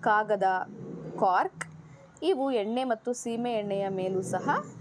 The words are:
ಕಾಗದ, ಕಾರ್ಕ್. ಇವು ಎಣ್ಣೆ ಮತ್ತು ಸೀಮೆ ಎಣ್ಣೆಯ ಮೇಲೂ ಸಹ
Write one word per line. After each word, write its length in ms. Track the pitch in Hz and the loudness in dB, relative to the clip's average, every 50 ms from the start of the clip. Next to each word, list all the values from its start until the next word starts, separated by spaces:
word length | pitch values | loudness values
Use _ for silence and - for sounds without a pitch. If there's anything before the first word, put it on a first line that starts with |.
ಕಾಗದ, 420 | - 240 214 208 214 214 214 196 196 190 185 185 - - - - - - - - - - - - | 2 4 4 4 4 2 2 2 2 2 2 0 -2 -6 -8 -12 -12 -12 -10 -10 -10 -10 -2 2
ಕಾರ್ಕ್. 460 | 226 196 185 196 285 381 - - - - - - - - - - - - - - - | 2 4 4 4 2 0 -2 -8 -12 -12 -14 -16 -20 -20 -20 -20 -20 -20 -12 -2 0
ಇವು 280 | 311 381 254 269 277 | 2 2 2 2 2
ಎಣ್ಣೆ 320 | 262 226 196 214 226 254 262 | 2 2 0 0 0 0 0
ಮತ್ತು 300 | 262 226 220 - 240 247 | 0 0 0 -2 -4 -4
ಸೀಮೆ 400 | 240 - 240 233 233 240 247 240 | -4 -4 -4 -4 -2 -2 0 0
ಎಣ್ಣೆಯ 360 | 214 208 202 196 196 196 190 | -2 0 0 0 0 0 0
ಮೇಲೂ 320 | 190 190 185 185 190 185 | -2 -2 -2 0 0 -2
ಸಹ 420 | 185 - 185 185 180 247 294 508 587 - - - | -2 -2 -2 -2 0 0 0 0 -2 -6 -10 -8